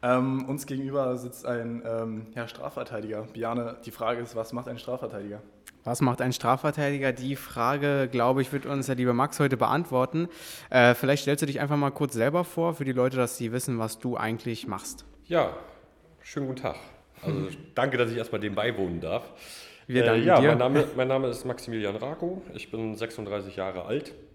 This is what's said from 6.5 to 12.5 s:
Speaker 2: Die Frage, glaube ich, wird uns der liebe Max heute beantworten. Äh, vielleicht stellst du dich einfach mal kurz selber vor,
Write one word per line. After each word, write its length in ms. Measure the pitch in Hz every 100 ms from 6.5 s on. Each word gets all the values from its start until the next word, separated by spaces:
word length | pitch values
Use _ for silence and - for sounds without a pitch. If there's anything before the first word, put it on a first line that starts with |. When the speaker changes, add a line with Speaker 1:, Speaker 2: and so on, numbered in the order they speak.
| 127 151 147 143 143 135
Speaker 2:
Die 240 | 123 127 135
Frage, 720 | - - 117 143 143 139 131
glaube 320 | 123 117 131
ich, 100 | 131
wird 140 | 139 -
uns 200 | 139 135
der 80 |
liebe 180 | 127 123
Max 260 | 120 143 -
heute 160 | 143 127
beantworten. 720 | 110 139 175 127 127 156 170 - - - -
Äh, 240 | 127 123
vielleicht 280 | 120 131 143
stellst 200 | - 143
du 40 | 147
dich 140 | 135
einfach 160 | 143 147
mal 140 | 139
kurz 240 | 139 143
selber 300 | 117 117 165
vor, 300 | 175